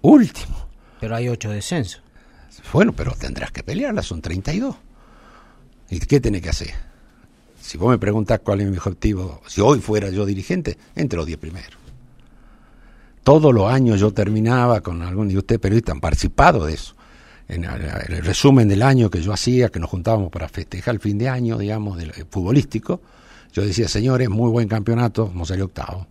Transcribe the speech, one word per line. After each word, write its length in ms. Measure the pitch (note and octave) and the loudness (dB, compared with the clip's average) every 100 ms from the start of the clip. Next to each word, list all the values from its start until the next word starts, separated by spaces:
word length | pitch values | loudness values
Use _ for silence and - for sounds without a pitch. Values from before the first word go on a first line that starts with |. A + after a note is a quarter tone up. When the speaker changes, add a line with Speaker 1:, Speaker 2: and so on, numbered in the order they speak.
Speaker 1:
último. 640 | D3 D4 G#3 - - - - - - - | 6 8 6 -2 -10 -10 -10 -18 -20 -12
Speaker 2:
Pero 160 | A2 A2+ | -6 -4
hay 120 | B2 | -4
ocho 220 | A#2+ G#2+ | -4 -6
descensos. 520 | G#2 - F3 G2 - _ - - - - - - | -6 -4 -4 -4 -10 _ -20 -20 -20 -20 -20 -2
Speaker 1:
Bueno, 200 | C3+ G#3+ | 2 2
pero 200 | - C#2 | 2 -6
tendrás 380 | - C2 C2 - | -6 -8 -8 -10
que 120 | - | -10
pelearla, 400 | - E3+ C#4+ D3 | -8 -4 -4 -4
son 180 | - E2 | -6 -8
treinta 320 | D#2+ F2+ - | -6 -4 -2
y 80 | F3+ | -2
dos. 160 | C4+ - - - - - - - - - - _ - | -4 -8 -18 -20 -20 -20 -20 -20 -20 -20 -20 _ -10
¿Y 80 | E2+ | -6
qué 200 | - C#3 | 2 2
tenés 220 | A#2 G2+ | 2 -4
que 80 | E2+ | -4
hacer? 200 | D#2+ - - - _ - _ - _ _ _ | -6 -6 -10 -12 _ -20 _ -20 _ _ _
Si 180 | - D#2+ | -16 -2
vos 120 | G#2+ | 0
me 80 | B2 | 2
preguntás 420 | - G#2+ G2+ A2 | 0 -2 0 -2
cuál 200 | - G2 | 0 -2
es 80 | G2+ | -2
mi 60 | F#2 | -4
objetivo, 640 | G2 F#2 A2 F#2+ F#2 C#2+ - | -6 -2 -2 -2 -8 -12 -10
si 140 | - | 2
hoy 200 | G#2+ C#3 | 4 4
fuera 300 | - G#2+ G2 | 2 -2 -2
yo 160 | F#2 G2+ | -2 -2
dirigente, 500 | G2 F#2 F#3 D3 - _ | -4 -4 -4 -4 -10 _
entre 220 | - D3 F2 | -6 -4 -4
los 100 | D#2 | -6
diez 120 | D#2 | -8
primeros. 400 | D#2 F2 - - - - - - - - - - - - - - - - | -12 -14 -16 -20 -20 -20 -20 -20 -20 -20 -20 -20 -20 -20 -20 -20 -20 0
Todos 320 | - D#3 D3+ | 6 8 8
los 160 | A#2 G2 | 6 4
años 300 | C3 B2 G2+ | 4 4 4
yo 120 | G#2 | 2
terminaba 680 | G#2 G2+ G#2+ A2 B2+ B2 A2 | 2 0 0 2 2 2 2
con 220 | - E2+ | -2 -6
algún, 280 | F2 F#2+ G#2 | -6 -4 0
y 60 | F#2+ | -2
ustedes 240 | - A#2 | 0 0
periodistas 340 | G2 A2+ A2+ | 2 2 0
han 60 | E2 | -4
participado 680 | E2+ C#2+ - - D3+ C#3 D#2 | -2 0 0 4 4 4 -2
de 80 | |
eso, 200 | D#2 - - - - - - - | -6 -12 -20 -20 -20 -20 -20 -12
en 160 | E2+ | -8
el, 180 | E2 A#1+ D2 - F2+ | -8 -8 -8 -8 -6
el 160 | E2 | -4
resumen 440 | E2 F#2+ C#3+ C3+ G#2 | -2 4 6 8 6
del 140 | G2 | 4
año 280 | C3 C3 G#2+ | 4 4 4
que 100 | F2 | 0
yo 100 | F2 | -2
hacía, 360 | G2+ - B2 A#2+ | -2 0 2 2
que 100 | - | 0
nos 120 | D#2+ | -6
juntábamos 400 | F#2 F2 A2 F#2+ | -4 0 0 -2
para 180 | - - | -6 -10
festejar 460 | - - F#2+ B2 | -10 -12 -8 -6
el 60 | A2 | -4
fin 180 | G#2 G2+ | -2 -2
de 100 | B2+ | -2
año, 300 | B2+ A#2+ A2+ | -2 -4 -4
digamos, 400 | G2+ A2 G#2 F2+ | -4 -6 -6 -8
del, 120 | D#2+ | -12
eh, 140 | - E2 | -14 -10
futbolístico, 720 | G2+ F2+ C#3 - - - - - - - - - | -6 2 2 2 -6 -6 -8 -8 -20 -20 -20 -10
yo 100 | - | -4
decía, 220 | G#2 F#2+ A2 | -2 -2 -2
"Señores, 420 | G#2 B2 B2+ B2 | 0 0 0 0
muy 220 | G#2+ A#2+ | 0 2
buen 160 | A#2 A2 | 2 0
campeonato", 640 | A2 G2 A#2 A#2 G#2 A2 | -2 0 0 0 0 -4
hemos 160 | F2+ E2 | -4 -6
salido 180 | F#2+ F#2+ | -4 -6
octavo, 400 | - - F#2 F2+ | -8 -10 -10 -12